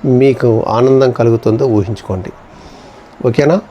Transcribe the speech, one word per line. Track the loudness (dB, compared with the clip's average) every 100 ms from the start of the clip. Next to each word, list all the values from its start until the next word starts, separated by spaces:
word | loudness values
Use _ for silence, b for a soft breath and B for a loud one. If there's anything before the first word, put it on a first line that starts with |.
| 2
మీకు | 2 2 2 0 0 0
ఆనందం | 0 2 2 2
కలుగుతుందో | 0 0 0 0 -2 0
ఊహించుకోండి. | 0 -2 -8 -8 -10 -10 -16 -20 B B B B B B B -2
ఓకేనా? | 0 0 0 -4